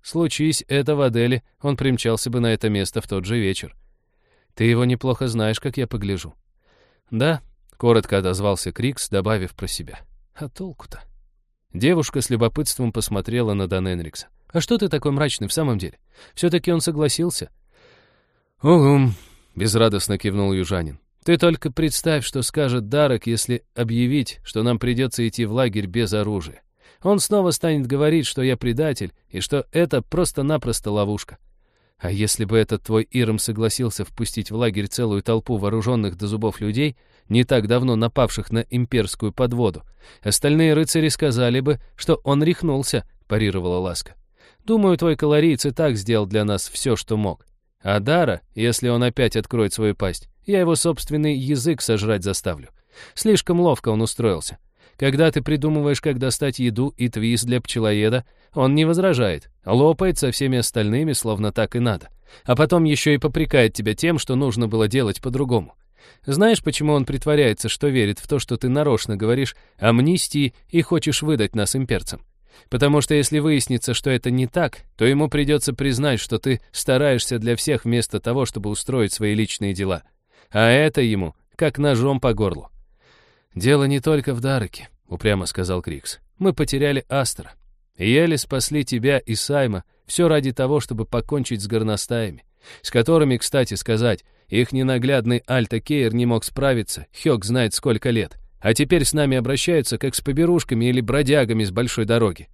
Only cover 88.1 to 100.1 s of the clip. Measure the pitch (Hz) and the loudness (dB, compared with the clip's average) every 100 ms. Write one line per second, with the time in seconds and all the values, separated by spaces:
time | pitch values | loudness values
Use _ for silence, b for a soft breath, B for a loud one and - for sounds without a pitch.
88.1 | 135 170 151 - 135 - 151 135 120 127 | 4 4 0 -2 -4 -2 -2 -2 0 2
89.1 | 135 - 110 - 143 127 98 - _ - | 0 0 -6 -2 0 0 -2 -8 _ -8
90.1 | - 170 151 135 123 131 147 - 113 110 | 2 4 4 0 -2 0 0 -2 -8 -4
91.1 | 120 - 147 123 110 101 110 110 104 - | -4 -2 -4 -2 -6 -2 -2 0 -2 -4
92.1 | 120 107 78 _ B B B - - - | -4 -4 -8 _ B B B -2 0 4
93.1 | 165 147 120 - 139 123 98 - 110 120 | 4 4 2 0 0 0 -4 -2 0 2
94.1 | 95 _ _ _ 107 123 131 131 127 127 | 0 _ _ _ 0 0 0 0 0 2
95.1 | 139 113 120 - 127 110 113 - 147 117 | 0 2 -2 0 -2 0 -4 -2 0 0
96.1 | 120 120 113 - - 135 123 101 - - | 0 0 0 -2 -2 0 0 -4 -10 -12
97.1 | - 160 120 98 127 113 - 139 110 131 | -4 0 0 0 0 0 0 -2 0 0
98.1 | 117 87 - - _ 101 113 143 175 131 | -2 -2 -10 -20 _ 0 0 2 2 2
99.1 | 151 143 131 120 139 - 165 127 110 135 | 2 2 2 0 -2 2 0 0 -4 -4